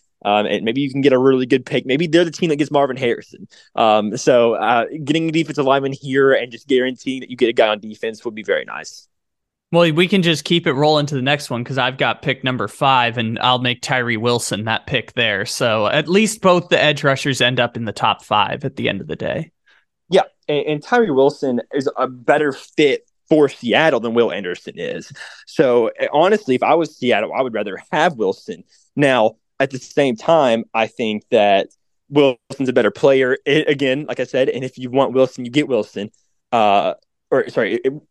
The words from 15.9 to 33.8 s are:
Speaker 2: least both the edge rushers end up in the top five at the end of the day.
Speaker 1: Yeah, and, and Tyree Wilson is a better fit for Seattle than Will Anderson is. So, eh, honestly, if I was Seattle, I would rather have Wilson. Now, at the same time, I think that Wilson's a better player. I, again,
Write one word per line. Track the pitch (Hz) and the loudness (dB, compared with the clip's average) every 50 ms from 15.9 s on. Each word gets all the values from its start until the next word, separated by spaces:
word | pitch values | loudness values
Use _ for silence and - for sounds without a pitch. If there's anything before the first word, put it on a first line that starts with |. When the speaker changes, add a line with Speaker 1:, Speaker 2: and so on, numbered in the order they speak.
| 120 151 151 | 0 -2 -2
Speaker 2:
least | 151 185 208 220 214 - - | 2 2 2 2 0 -2 0
both | - 185 180 175 175 - | 2 2 2 2 2 0
the | 175 - | 0 2
edge | 143 151 147 143 151 | 2 2 0 0 0
rushers | 139 135 - - 143 127 - | 0 0 0 -2 -4 0 0
end | 123 123 127 123 | 0 0 2 0
up | 120 120 - | -2 -2 -2
in | 117 117 | -6 -8
the | 104 - | -8 -6
top | - - 110 101 - - | -2 0 0 0 -2 -4
five | - 107 104 98 - 127 127 - | -2 0 0 0 0 -4 -6 -6
at | 131 - | -8 -8
the | - 120 113 | -4 -4 -4
end | 98 95 | -4 -4
of | - | -8
the | 156 170 | -10 -10
day. | - - 71 - - 160 - _ _ _ _ _ _ _ _ _ _ _ - | -6 -6 -6 -6 -6 -8 -12 _ _ _ _ _ _ _ _ _ _ _ 0
Speaker 1:
Yeah, | 175 180 - - _ _ _ | 0 0 0 0 _ _ _
and, | - 147 139 - | -4 -4 -2 -2
and | 151 151 147 - | -2 -4 -6 -4
Tyree | - 240 247 226 175 | 0 0 2 2 2
Wilson | 135 131 139 143 139 - 147 131 123 117 - _ - | 4 4 4 4 2 0 -4 -4 -4 -4 -6 _ -6
is | - 131 - - | -4 -4 -4 -4
a | 113 131 | -4 -6
better | 131 127 123 120 156 147 156 151 139 | -6 -6 -8 -2 0 0 2 2 -2
fit | 131 - - - - - 151 139 120 - _ _ _ _ _ - | -4 -6 -14 -10 0 2 2 2 2 -2 _ _ _ _ _ 2
for | 160 151 143 | 4 4 4
Seattle | 131 - - 123 113 101 139 160 160 135 117 | 2 2 -4 -4 0 2 4 4 4 2 0
than | 110 117 113 | -2 0 2
Will | 117 117 - - | 2 2 2 0
Anderson | 101 95 90 90 - - 92 - | -6 -6 -8 -10 -10 -12 -16 -12
is. | - 87 - - - - - - - - - - - - | -10 -8 -8 -8 -10 -12 -14 -18 -20 -18 -20 -20 -20 -20
So, | - - - 147 127 120 120 113 - - | -10 0 2 2 4 4 4 2 0 -2
eh, | - 123 - | -4 -6 0
honestly, | - 147 170 196 220 214 - 131 127 | 2 4 4 4 2 0 0 -2 0
if | 123 98 | 0 4
I | - 156 | 2 4
was | 170 160 151 - | 2 2 -2 -6
Seattle, | - 127 120 110 101 107 78 78 | -4 0 0 0 0 0 -2 -2
I | 120 | -4
would | 135 127 110 | -4 -2 -4
rather | 104 107 104 92 - - - 185 | -6 -6 -6 -8 -12 -10 -6 -2
have | 151 160 180 143 | 0 0 0 0
Wilson. | 110 101 92 95 - - - 87 - - _ _ _ _ _ - | 0 -2 -2 -2 -4 -10 -16 -16 -16 -16 _ _ _ _ _ -2
Now, | 135 147 135 131 120 107 113 - _ _ _ _ | 0 2 2 4 4 2 2 0 _ _ _ _
at | - 135 135 | -4 -4 -4
the | 131 127 | -4 -12
same | - - - 151 139 131 117 | -14 -6 -2 0 0 0 0
time, | 110 - - 165 160 139 123 113 113 110 _ - | -4 0 2 2 4 4 2 2 0 -2 _ -4
I | 113 110 | -4 -4
think | 107 _ - 117 110 107 104 _ - | -4 _ -6 -6 -4 -4 -6 _ 0
that | 123 110 101 101 98 98 - - _ _ _ _ _ _ _ _ | 2 2 4 4 4 2 2 -2 _ _ _ _ _ _ _ _
Wilson's | 139 147 143 135 123 _ _ _ - - 135 | 2 4 4 4 2 _ _ _ -6 -4 -2
a | 127 123 | 0 2
better | 127 107 104 | 2 2 2
player. | - - 160 139 135 135 131 127 131 - - | 0 2 2 4 4 4 2 2 0 -2 -2
I, | 143 147 156 151 - | 0 0 2 2 0
again, | 147 135 | 0 0